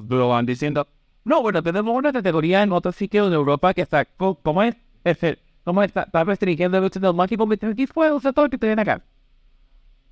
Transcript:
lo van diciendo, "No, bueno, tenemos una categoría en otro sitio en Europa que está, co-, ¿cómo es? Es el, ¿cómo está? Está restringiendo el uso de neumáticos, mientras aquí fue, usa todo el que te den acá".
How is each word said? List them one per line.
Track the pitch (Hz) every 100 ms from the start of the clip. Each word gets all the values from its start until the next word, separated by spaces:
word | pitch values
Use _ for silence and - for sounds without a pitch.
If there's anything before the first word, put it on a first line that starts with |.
| 107
lo | 127 123
van | 120
diciendo, | 120 123 147 147 - _ _ _
"No, | 220 311
bueno, | 220 170
tenemos | 165 185 220
una | 247 294
categoría | 254 190 160 160 196
en | 208
otro | 175 180
sitio | - 202 208 202
en |
Europa | 156 143 143 185
que | 180
está, | 165 151
co-, | - - 190 160
¿cómo | 160 170
es? | 233 226 _ _
Es | 175 156
el, | 165 - _ _
¿cómo | 175 190
está? | 196 190
Está | - 165
restringiendo | 170 196 190 160 180 190
el |
uso | 190 190
de |
neumáticos, | 190 175 185 220 220
mientras | 214 214
aquí | 220
fue, | 269 320 311
usa | 294 269
todo | 294
el | 294
que | 262
te | 220
den | 220
acá". | 196 113 _ _ _ _ _ _ _ _ _ _ _